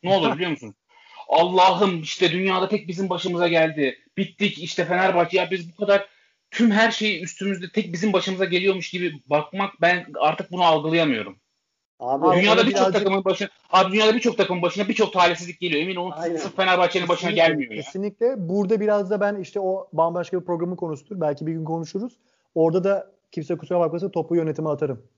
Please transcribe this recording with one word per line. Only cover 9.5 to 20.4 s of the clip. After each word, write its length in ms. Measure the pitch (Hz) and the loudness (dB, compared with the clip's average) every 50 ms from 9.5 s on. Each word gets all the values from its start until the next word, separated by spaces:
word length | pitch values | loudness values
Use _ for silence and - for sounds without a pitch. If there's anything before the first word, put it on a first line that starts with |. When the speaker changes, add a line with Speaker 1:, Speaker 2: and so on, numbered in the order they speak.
| - 190 196 190 - _ | -4 -4 -4 -4 -2 _
Speaker 1:
ben 240 | 170 175 180 180 - - 147 - | 2 2 2 0 -4 -8 -6 0
artık 320 | 139 151 160 - 185 - | 0 0 0 -2 -8 -10
bunu 120 | 175 180 180 | -2 2 4
algılayamıyorum. 760 | 165 160 156 147 160 160 170 165 151 127 110 101 98 95 _ _ _ _ _ _ _ _ _ _ _ _ _ | 4 4 4 2 0 2 2 2 2 0 -2 -4 -8 -12 _ _ _ _ _ _ _ _ _ _ _ _ _
Speaker 2:
Abi 280 | 120 120 135 139 156 | -4 -4 -2 2 4
Speaker 3:
Abi 100 | 165 185 | 4 4
Speaker 1:
Dünyada 240 | 180 190 208 220 233 | 6 4 4 4 4
Speaker 3:
ona 60 | 208 | 4
Speaker 1:
birçok 140 | - 202 196 | 2 2 2
Speaker 3:
birazcık 120 | 196 190 190 | 2 2 2
Speaker 1:
takımın 320 | 208 202 196 190 196 190 | 0 0 0 0 0 0
başına, 240 | 190 185 - 208 - _ _ _ _ | -2 -2 -2 -4 -10 _ _ _ _
abi 220 | - - 190 185 | 2 2 4 4
dünyada 240 | 190 214 214 214 214 | 2 2 4 4 2
birçok 220 | 240 226 240 - | 4 2 0 2
takımın 240 | - 190 - 180 180 | 2 0 0 0 -2
başına 260 | 170 175 - 196 202 | -2 -2 0 -2 -2
birçok 260 | 190 - - 214 - - | -2 0 0 0 0 4
talihsizlik 460 | 190 175 175 175 165 175 170 170 _ | 2 4 4 2 -2 -6 -14 -10 _
geliyor. 220 | 180 175 151 147 | -4 -2 -2 -2
Emin 140 | 160 185 190 | -2 -2 -4
olun 160 | 180 175 185 151 | -6 -6 -8 -6
Speaker 2:
Aynen. 220 | 156 170 170 170 | -6 -6 -4 -4
Speaker 1:
sırf 180 | 160 - - - | -4 -6 -6 -2
Fenerbahçe'nin 520 | - 190 185 180 180 180 175 - 190 180 | 0 2 2 4 4 2 2 2 0 0
başına 220 | 170 175 - 180 170 | 0 -2 0 0 -2
Speaker 3:
Kesinlikle, 180 | - 190 165 160 156 | 2 4 4 4 4
Speaker 1:
gelmiyor 180 | 151 135 120 | 0 -4 -6
ya. 100 | 107 104 143 | -8 -12 -12
Speaker 3:
kesinlikle. 680 | - - 190 196 208 196 _ 233 240 269 220 180 165 | -10 -8 -6 -6 -6 -4 _ 0 0 0 -2 -4 -2
Burada 300 | 185 202 202 185 226 208 | 0 0 2 2 0 0
biraz 300 | 208 208 208 208 202 185 | 2 2 2 0 0 -2
da 120 | 214 202 | -2 0
ben 140 | 202 202 208 | 0 -2 -2
işte 240 | 202 180 - - 202 | -4 -8 -8 -6 -4
o 280 | 196 185 190 190 185 _ - | -2 -2 -2 -4 -6 _ 0
bambaşka 460 | 160 165 170 170 180 175 - - | 0 0 0 0 -4 -6 -4 -4
bir 60 | 185 | -6